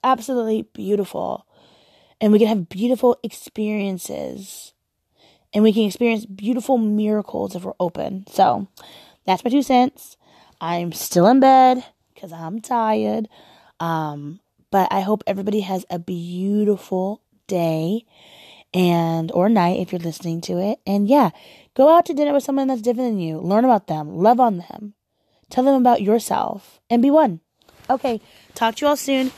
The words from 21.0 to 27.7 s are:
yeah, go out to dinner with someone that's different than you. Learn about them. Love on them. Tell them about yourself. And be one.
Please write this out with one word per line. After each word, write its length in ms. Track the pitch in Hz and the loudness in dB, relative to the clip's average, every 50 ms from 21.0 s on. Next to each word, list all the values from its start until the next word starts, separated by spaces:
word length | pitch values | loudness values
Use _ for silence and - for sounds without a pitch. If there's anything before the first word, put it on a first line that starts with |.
| 202 202 | 2 4
yeah, 220 | 269 294 247 170 - - - - - - _ _ _ | 4 4 4 2 0 -4 -20 -20 -20 -20 _ _ _
go 200 | - 262 302 330 | 4 6 6 8
out 100 | 339 349 - | 6 4 2
to 60 | 320 | 0
dinner 200 | 262 294 294 285 | -2 0 2 0
with 100 | 285 - | 0 0
someone 240 | - 277 269 269 262 | 0 -2 -2 0 -2
that's 140 | 262 233 | -2 -2
different 300 | 208 240 240 233 254 240 | -2 -2 -2 -2 -2 -2
than 80 | 220 196 | -2 -2
you. 200 | 170 160 156 156 | -4 -4 -6 -6
Learn 240 | - 170 196 214 247 | -4 0 2 4 4
about 240 | 262 240 202 - - | 4 4 2 2 -2
them. 300 | 165 156 151 147 - 160 | -6 -6 -6 -8 -4 0
Love 240 | 180 214 247 240 | 4 4 4 4
on 160 | 254 233 202 175 | 4 2 0 -2
them. 380 | 175 - - - 214 208 - _ _ _ _ _ _ _ _ _ _ _ | -8 -12 -18 -18 -18 -20 -20 _ _ _ _ _ _ _ _ _ _ _
Tell 140 | - 254 254 | -2 0 2
them 120 | 277 269 | 4 4
about 260 | 262 247 247 240 - | 4 4 4 4 2
yourself. 800 | 202 196 214 233 - - - - - - - 196 - _ _ _ _ - | 2 0 0 0 0 -2 -4 -2 -2 -4 -6 -10 -14 _ _ _ _ -2
And 120 | 233 240 | 0 2
be 80 | 240 277 | 4 4
one. 300 | 277 320 311 233 170 160 _ _ _ _ _ _ | 4 4 4 4 0 -4 _ _ _ _ _ _